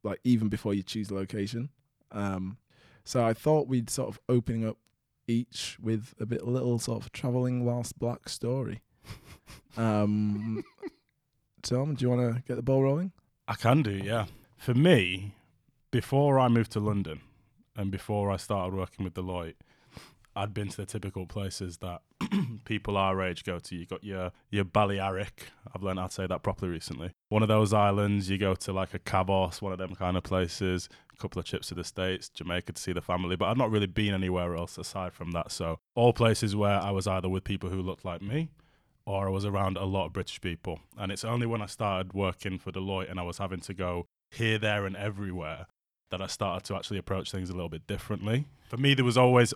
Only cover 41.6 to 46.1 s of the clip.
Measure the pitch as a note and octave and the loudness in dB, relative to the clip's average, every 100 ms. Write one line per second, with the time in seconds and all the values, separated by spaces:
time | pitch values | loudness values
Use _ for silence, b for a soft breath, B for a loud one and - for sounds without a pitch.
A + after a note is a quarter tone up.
41.6 | G#2 - G#2+ F#2+ F#2 F#2+ F#2+ F#2 G2+ F#2 | -6 -4 -2 0 -2 0 -2 -2 -6 -6
42.6 | - F#2 F#2+ F#2+ F#2 F2+ F2 E2+ G2 F#2 | -6 -6 -4 -4 -4 -6 -6 -6 -6 -6
43.6 | - F#2 F2+ E2+ F2 _ _ - A2+ A2 | -8 -4 -4 -4 -6 _ _ -2 0 2
44.6 | G#2+ G#2 G2 F#2+ G2+ G2+ G2+ F2+ D#2 E2 | 2 0 -2 -4 -6 -4 -6 -6 -6 -10
45.6 | F#2 _ _ _ _ | -14 _ _ _ _